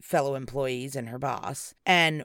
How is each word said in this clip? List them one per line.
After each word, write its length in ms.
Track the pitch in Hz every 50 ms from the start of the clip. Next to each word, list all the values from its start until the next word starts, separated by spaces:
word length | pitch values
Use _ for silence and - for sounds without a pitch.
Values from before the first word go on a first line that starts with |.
fellow 340 | - - - 156 139 139 139
employees 640 | 135 131 117 120 139 135 131 127 123 127 139 135
and 140 | 135 117 113
her 80 | 120 131
boss, 560 | 143 131 117 - - - 139 - - - - _ _
and 400 | - 180 175 165 160 156 151